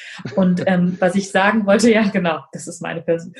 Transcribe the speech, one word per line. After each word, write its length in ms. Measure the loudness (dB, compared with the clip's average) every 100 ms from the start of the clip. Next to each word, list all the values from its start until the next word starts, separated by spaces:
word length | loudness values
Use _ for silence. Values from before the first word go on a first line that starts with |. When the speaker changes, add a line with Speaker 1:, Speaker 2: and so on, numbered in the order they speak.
| -20 -16 -8 0
Speaker 1:
Und, 280 | 2 2
Speaker 2:
<laughs> 20 | 2
Speaker 1:
ähm, 320 | 2 2 0
was 140 | 0
ich 160 | 0 0
sagen 380 | 2 2 2 2
wollte, 240 | 4 4
ja, 100 | 4 2
genau, 320 | 0 -2 -4 -6
das 140 | -16 -14
ist 140 | -10
meine 220 | -8 -8
Pers-, 260 | -4 -4 -4 -16